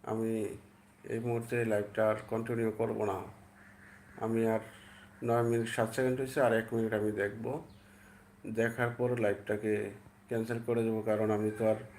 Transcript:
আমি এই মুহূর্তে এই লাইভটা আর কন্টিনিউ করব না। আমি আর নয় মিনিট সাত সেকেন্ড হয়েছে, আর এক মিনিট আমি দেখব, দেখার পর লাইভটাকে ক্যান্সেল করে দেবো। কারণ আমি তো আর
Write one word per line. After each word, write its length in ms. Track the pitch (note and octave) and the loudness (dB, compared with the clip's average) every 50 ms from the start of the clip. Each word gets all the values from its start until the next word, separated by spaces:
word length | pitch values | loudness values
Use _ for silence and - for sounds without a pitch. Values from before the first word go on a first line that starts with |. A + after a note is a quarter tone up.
আমি 460 | - - A2 A2+ A2+ A2+ A2+ A2 G#2+ - - - - - - - - - - - - | -4 -4 -4 -2 -2 -2 -2 -2 -2 -4 -6 -10 -16 -20 -20 -20 -20 -20 -20 -20 -8
এই 160 | - - A2+ | -6 -6 -4
মুহূর্তে 400 | A2+ A#2+ A#2+ A#2 A2+ - B2 A#2+ | -2 -2 -2 -2 -2 -2 -2 0
এই 40 | A#2 | 2
লাইভটা 460 | A2+ G#2+ G#2 G2+ - - - A2 A2 | 2 2 0 0 -2 0 2 4 4
আর 60 | G#2+ A2 - - | 2 0 -2 -4
কন্টিনিউ 420 | A2+ A2 A2+ A#2 A#2+ A2+ A2+ A2 | -4 -4 -2 -2 -2 0 0 0
করব 340 | G#2+ - A#2 A2+ A2 A2 A2 | 0 0 0 -2 0 -2 -2
না। 180 | G2+ F#2+ F#2+ - - - - - - - - - - - - - - - - - - - - - | -2 -2 -4 -6 -10 -14 -18 -20 -20 -20 -20 -20 -20 -20 -20 -20 -20 -20 -20 -20 -20 -10 -6 -4
আমি 220 | A2+ A2+ A2+ A2+ | 0 0 2 2
আর 140 | A2+ A2 A2 A2 - - - - - - - - - - - - | 2 2 0 -2 -6 -18 -20 -20 -20 -20 -20 -20 -20 -14 -6 -2
নয় 180 | A#2+ A#2 A#2 | 2 2 2
মিনিট 260 | A#2 A#2 A#2 A#2 A2+ A2+ | 4 2 2 0 0 -2
সাত 240 | - - A2+ A2+ | 0 0 0 0
সেকেন্ড 280 | - - C3 B2+ B2+ C3 | 0 0 0 0 0 0
হয়েছে, 200 | C3+ B2+ - D3+ | -4 -4 2 4
আর 120 | C3+ A#2 | 4 6
এক 220 | A2+ A2+ A2+ A#2 A#2 | 4 4 2 0 0
মিনিট 180 | A2+ A2+ A2 | 0 0 2
আমি 200 | A2+ G#2+ G#2 G#2+ | 0 0 0 0
দেখব, 480 | G#2 G#2 G2+ G2+ A2 A2+ A2+ A#2 C3+ D#3 E3+ - - - - - - - - - - - - - - - - | 0 0 -2 -2 -2 -6 -6 -6 -6 -6 -8 -12 -20 -20 -20 -20 -20 -20 -20 -20 -20 -20 -20 -20 -20 -14 -10
দেখার 440 | - A2 A2+ A2+ A#2 A#2 - B2 A#2+ A#2+ - | -6 0 0 0 0 2 0 0 -2 0 0
পর 200 | B2 B2 B2 A#2+ | 0 0 2 2
লাইভটাকে 720 | A2 G#2 G2+ - - - G#2+ G#2 G#2+ G#2+ G#2+ G#2 G#2 G2+ G#2+ - - - - - - - | 2 2 0 0 -2 -4 -2 -2 0 0 0 0 -2 -4 -8 -12 -20 -20 -20 -20 -10 -4
ক্যান্সেল 300 | A#2+ A2+ A2+ A2+ A#2+ A2+ A#2 | -2 -2 -2 -2 -4 -4 -2
করে 160 | - A#2 A#2 | 0 0 2
দেবো। 200 | A2+ A2+ A2 A2 | 2 2 0 0
কারণ 280 | G#2 A2 G#2+ G#2+ A2 G#2+ | 0 0 2 2 2 2
আমি 200 | A2 G#2 G#2+ G#2+ G#2+ - | 2 2 2 0 0 2
তো 120 | A2+ A2 | 2 2
আর 60 | A2 A2 - - - | 2 2 -2 -14 -16